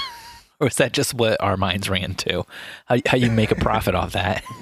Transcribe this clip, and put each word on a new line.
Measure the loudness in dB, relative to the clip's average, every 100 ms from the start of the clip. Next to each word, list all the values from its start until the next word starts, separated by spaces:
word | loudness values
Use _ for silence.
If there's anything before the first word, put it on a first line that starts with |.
<laughs> | -6 -12 -18 -20 -20 -2
Or | 0
is | 2
that | 2
just | 2 -2
what | 0 2 2
our | 2 2
minds | 0 0 -2
ran | -2 -2 -4
to? | -2 -2 -4 -10 -16 -10 0
How, | 0 2
how | 2
you | 4
make | 4 2
a | 2
profit | 2 2 2 0
off | 0
that? | -2 -2 -2 -6 -14